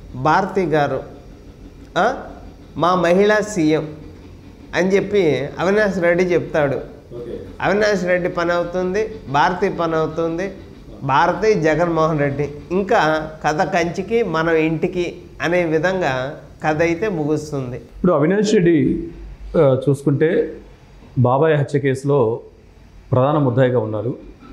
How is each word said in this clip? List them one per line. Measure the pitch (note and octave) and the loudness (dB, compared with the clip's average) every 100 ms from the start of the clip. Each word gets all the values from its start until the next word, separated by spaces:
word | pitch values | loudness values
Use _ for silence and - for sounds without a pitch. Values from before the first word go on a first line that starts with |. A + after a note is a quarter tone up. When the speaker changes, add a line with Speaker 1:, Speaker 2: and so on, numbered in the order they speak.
| - B2+ | -16 -4
Speaker 1:
భారతి | D3+ F3 F#3+ G3 | 2 2 2 -2
గారు, | E3 D3+ C#3+ C3 - - - - - - - - - E3 | 0 0 0 -2 -8 -16 -20 -20 -20 -20 -20 -20 -6 0
ఆ, | A3+ C#4 - - - - - - | 0 -2 -10 -18 -20 -20 -12 -2
మా | E3+ F3+ | 2 2
మహిళా | E3+ F#3 G#3 G#3+ | 4 4 4 2
సీఎం | G3+ F3+ D#3 D#3 D3+ - - - - - - - - D#3 | 0 0 2 2 -2 -12 -18 -20 -20 -20 -20 -20 -6 -2
అని | F#3 G3 | 2 2
చెప్పి | F#3+ G3+ D#3+ B2+ C#3+ - | 2 2 2 2 -2 -2
అవినాష్ | F3 G#3 G3+ F3+ | 0 2 2 2
రెడ్డి | F3 F3 | 2 2
చెప్తాడు. | F3+ E3 - D#3 C#3 B2+ | 2 0 0 0 0 -2
Speaker 2:
ఓకే. | - - - A#2+ - G2+ - - | -8 -16 -16 -14 -12 -12 -12 -4
Speaker 1:
అవినాష్ | D#3 G3+ G#3+ F#3+ | 0 2 2 0
రెడ్డి | F3+ F3+ F3 | 0 0 0
పని | F3 E3+ | -2 0
అవుతుంది, | F3 F3 F#3 F3+ G3+ G#3+ - - | 0 -2 -2 -2 -2 -4 -8 -2
భారతి | C#3+ E3+ F3+ G3 | 2 2 2 -2
పని | D#3 E3 D#3+ | -2 -2 0
అవుతుంది, | D#3 D#3+ E3 E3 G3 - - - - - | -2 -2 -4 -4 -8 -10 -18 -20 -20 -10
భారతి | C3+ C#3+ F3 F3 A3 | 0 2 2 2 2
జగన్మోహన్ | G3 D#3 D3+ F3 D#3+ D#3+ D3+ | 2 2 2 0 2 2 2
రెడ్డి, | C#3+ C3 C#3+ - - | -2 -2 -6 -8 -4
ఇంకా | F#3 G3 G#3+ D#3 D#3 D#3 - D3+ | -4 0 2 2 0 -4 -6 -2
కథ | D#3 | 0
కంచికి | F#3 F3 E3+ F#3+ F#3 A#3 | 0 0 -2 -4 -2 -2
మనం | G3 D#3+ E3 D#3+ | 0 0 2 2
ఇంటికి | D#3+ D#3 F#3 F3+ E3 - - - | 2 0 -2 -2 -6 -8 -16 -6
అనే | D3+ F3+ | -2 0
విధంగా | E3 D#3 F3+ F#3+ D3 C3 C3+ D#3 - - D#3 | 0 0 0 0 -2 -2 -6 -10 -18 -6 -2
కథ | D#3 | 0
అయితే | E3+ E3 A3 | 0 0 -2
ముగుస్తుంది. | E3 D3 D3+ D3+ C#3 B2 B2 | -2 -2 -2 -4 -8 -8 -10
Speaker 2:
ఇప్పుడు | - - F3+ | -14 -2 2
అవినాష్ | D3+ D#3+ G3+ G3+ | 4 2 2 2
రెడ్డి, | A3 E3+ D#3 - - - - - - - F3+ | 4 4 4 2 0 -6 -12 -18 -16 -2 2
ఆ, | C#3 B2+ D3 | 4 4 2
చూసుకుంటే | C3+ D#3 C#3+ D#3 G3+ - - - - - - - C3 | 0 2 2 2 2 -2 -6 -18 -20 -20 -20 -6 2
బాబాయ్ | B2 C#3 D#3+ D3 | 4 4 4 2
హత్య | - C#3+ | 0 0
కేసులో | C3+ B2+ C#3 C#3+ A2+ A#2+ - - - - - - - | 0 0 0 2 2 -2 -10 -20 -20 -20 -20 -14 -2
ప్రధాన | B2+ C#3 D#3 | 2 2 2
ముద్దాయిగా | C3 B2 B2+ B2 | 2 2 2 2
ఉన్నారు. | A2 G#2+ A#2 E3 - - - | 0 -4 -4 -6 -12 -20 -20